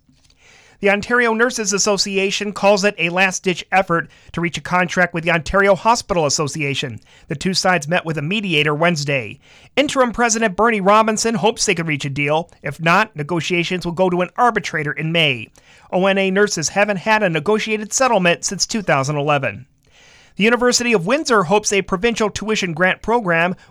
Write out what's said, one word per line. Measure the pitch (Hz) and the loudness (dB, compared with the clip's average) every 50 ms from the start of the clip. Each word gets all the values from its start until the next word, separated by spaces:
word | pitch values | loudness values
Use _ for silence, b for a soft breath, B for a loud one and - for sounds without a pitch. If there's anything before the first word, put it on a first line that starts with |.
| _ _ b b b b b b b b b b b b b b | _ _ b b b b b b b b b b b b b b
The | 202 202 | 0 0
Ontario | 196 202 190 - 240 247 240 233 220 | 2 0 0 0 0 2 2 2 2
Nurses | 220 240 254 254 233 214 196 | 2 0 0 0 -2 -2 -2
Association | 202 185 - 214 202 185 - 202 196 190 196 202 - - 208 208 | -2 0 0 0 0 0 -2 -2 -2 -2 -2 -2 -2 -4 -6 -8
calls | 185 - 202 196 208 196 196 | -4 0 2 2 4 4 2
it | 208 202 170 | 0 0 -2
a | 165 170 | -2 -2
last-ditch | 170 185 196 185 180 - - 185 170 - - - | 0 0 0 0 0 -2 -2 -2 -2 -2 -4 0
effort | 185 190 190 - 170 165 156 b b b b b | 0 0 2 2 0 -2 -2 b b b b b
to | - 170 | -6 -4
reach | 170 170 - 156 | -4 -4 -4 -8
a | |
contract | - - 180 180 180 165 - 185 180 170 | -6 -2 0 0 0 0 0 0 0 0
with | - 165 160 | 0 -2 0
the | 175 | 0
Ontario | 165 170 143 - - 196 196 202 190 | 0 0 0 0 2 4 4 4 2
Hospital | 151 - 220 247 233 - - 196 175 156 | 4 2 2 2 2 0 -2 0 0 0
Association. | 139 - - 151 135 - 160 147 139 135 - 156 127 110 - b b b b b | 0 0 -2 -2 -4 -4 -4 -4 -4 -4 -4 -6 -8 -10 -14 b b b b b
The | - 165 | -10 -8
two | 143 - 190 | -4 -2 -2
sides | 185 - - 185 180 170 147 147 | -2 0 2 2 2 2 0 -2
met | 175 180 - | -2 -2 -2
with | 160 151 | -4 -6
a | 156 | -6
mediator | 143 160 202 226 208 185 160 147 151 156 151 | -4 -4 -4 -4 -2 0 0 2 2 2 2
Wednesday. | 147 165 175 175 143 143 147 143 131 110 104 - b b b b b b b b | 2 2 2 2 0 -2 -2 -2 -4 -4 -8 -12 b b b b b b b b
Interim | 240 294 277 - 277 254 240 | -2 -2 0 2 0 0 2
President | - 233 240 233 220 226 226 214 175 | 2 0 0 0 2 0 0 0 2
Bernie | - 220 233 226 202 | 2 2 2 2 2
Robinson | 185 196 208 220 220 226 220 208 - 226 233 | 4 4 6 6 4 2 0 -2 -2 -2 0
hopes | 165 190 220 233 - - | 0 0 0 0 0 -2
they | 214 185 | -2 -2
could | 170 165 160 | -2 -2 -4
reach | 147 139 - | -4 -4 -4
a | 139 | -6
deal. | 135 147 143 147 156 160 175 b b b | -4 -2 0 0 0 0 -2 b b b
If | - 151 139 - | -12 -12 -8 -2
not, | 160 170 175 196 214 - - | 0 2 2 2 2 0 -4
negotiations | 151 147 - 175 165 156 - 175 175 165 - 185 180 - | -8 -6 -4 -4 -4 -2 -2 -2 -2 -2 -2 -4 -6 -6
will | 175 | -4
go | 165 170 185 185 | -2 0 0 2
to | 175 175 | 2 0
an | 180 175 - | -2 -2 0
arbitrator | - 247 240 220 208 147 - - 156 147 147 | 0 0 2 0 -2 -4 -6 -6 -6 -4 -4
in | 139 - 156 160 | -4 -4 -4 0
May. | 160 170 160 143 127 117 107 - b b b b b b b b | 2 2 2 2 0 -2 -8 -14 b b b b b b b b
O | - 180 185 | -2 0 2
N | 196 196 | 2 2
A | 196 190 190 | 2 0 2
nurses | 185 202 208 196 - 170 143 - | 2 2 2 2 0 -2 -4 -2
haven't | - 196 208 208 202 175 | 0 2 2 2 0 -2
had | - 220 214 214 214 | 0 0 2 2 2
a | 180 | 0
negotiated | 160 156 151 208 214 214 - 220 214 214 214 208 | 0 0 0 0 0 0 0 -2 -4 -4 -4 -4
settlement | - - 262 254 233 190 180 175 170 - - | -2 0 2 2 2 2 2 2 2 0 -2
since | - 202 175 - | -6 -6 -4 -4
two | - - 220 | -4 -4 -4
thousand | 190 - 151 135 131 143 151 | 0 0 0 0 0 -2 -2
eleven. | 143 143 151 147 139 135 110 98 123 127 - _ _ b b b b b b b b b b b | -2 0 0 0 0 0 -4 -6 -8 -14 -20 _ _ b b b b b b b b b b b
The | - 196 | 0 2
University | 226 240 220 247 247 240 - 233 240 | 2 4 4 2 2 2 2 2 2
of | 226 185 160 | 2 2 2
Windsor | 196 262 311 320 277 233 202 | 0 0 0 2 2 2 2
hopes | 175 147 202 214 208 - | 2 2 2 0 2 0
a | 202 196 | 0 -2
provincial | 190 - 196 180 214 233 233 - 220 196 | 0 -2 -2 0 0 0 0 0 -2 -2
tuition | - - 202 220 220 - 202 175 | -4 -4 -4 -4 -2 -2 -2 -4
grant | 156 156 185 185 - - | 0 0 0 0 0 -2
program | - 214 233 247 214 175 165 165 170 180 185 b b b | -2 -2 -2 0 0 0 2 2 0 0 -2 b b b